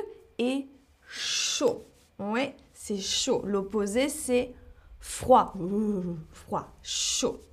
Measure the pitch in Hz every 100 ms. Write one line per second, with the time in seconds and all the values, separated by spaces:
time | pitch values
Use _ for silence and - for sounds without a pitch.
0 | 427 - - - 247 277 277 - _ _
1 | - - - - - - 262 - - -
2 | - - 202 233 269 - - - - 196
3 | 190 - 269 196 190 202 196 214 202 233
4 | 285 - - 247 254 - - - - -
5 | - - - 240 - 190 175 202 214 196
6 | 180 165 156 - - 151 - - - -
7 | - - - - -